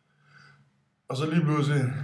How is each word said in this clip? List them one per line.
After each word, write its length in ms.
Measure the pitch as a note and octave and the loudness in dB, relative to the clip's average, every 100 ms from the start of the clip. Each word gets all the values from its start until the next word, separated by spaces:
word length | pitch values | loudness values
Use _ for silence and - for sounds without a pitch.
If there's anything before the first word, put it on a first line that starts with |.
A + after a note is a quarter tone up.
| _ _ _ - - - _ _ _ _ - | _ _ _ -20 -20 -20 _ _ _ _ -8
Og 80 | C3+ | -4
så 140 | D#3 | 0
lige 120 | E3+ | 2
pludselig, 400 | D3+ D3+ C#3+ C#3+ B2 - | 2 2 2 2 0 -2